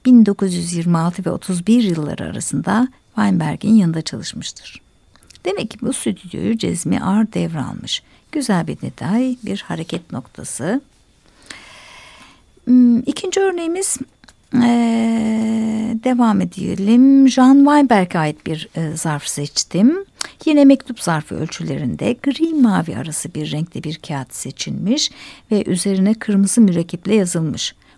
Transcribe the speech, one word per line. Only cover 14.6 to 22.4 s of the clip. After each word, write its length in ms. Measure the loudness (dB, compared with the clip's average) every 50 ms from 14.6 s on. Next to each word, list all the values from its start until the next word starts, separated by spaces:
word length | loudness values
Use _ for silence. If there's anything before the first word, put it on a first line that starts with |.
| 2 2 2 2 2 0 0 0 0 0 0 -2 -2 -2 -2 -2 -2 -2 -2 -2 -2 -4 -4 -4 -4 -4 -6 -4 -2
devam 360 | -2 2 2 2 2 2 2
edelim. 880 | 0 -2 -6 -8 -6 -6 -4 -2 0 4 6 6 6 8 8 8 6 6
Jean 280 | 6 6 6 8 8 8 8
Weinberg'e 540 | 6 6 4 4 6 4 2 2 2 0 -2
ait 280 | -2 -2 -4 -6 _
bir, 220 | -8 -8 -8 -8 -10 _
e, 200 | -6 -6 -4 -6
zarf 300 | -4 -4 -4 -4 -4 -6
seçtim. 800 | -8 -8 -8 -8 -6 -6 -8 -8 -4 0 2 4 4 4 2 -4 -10 _ _ -12 -12 -12 _ -2
Yine 200 | 0 4 6 8
mektup 360 | 8 6 6 2 -8 -12 -8
zarfı 340 | -4 -2 -2 -2 -4 -6 -8
ölçülerinde 840 | -8 -8 -8 -8 -10 -8 -6 -6 -4 -4 -6 -6 -4 -2 -4 -4 -2 -4
gri 320 | -4 -2 -2